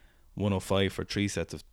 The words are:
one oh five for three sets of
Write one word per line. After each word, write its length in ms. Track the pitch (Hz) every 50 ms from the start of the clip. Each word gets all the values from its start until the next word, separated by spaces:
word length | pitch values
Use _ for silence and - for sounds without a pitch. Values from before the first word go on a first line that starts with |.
| - - _ _ - - -
one 180 | - 95 104 98
oh 80 | 92
five 320 | - - 101 95 98 95 -
for 100 | - 92
three 240 | - - 107 104 101
sets 260 | - 87 82 - -
of 80 | 80 - -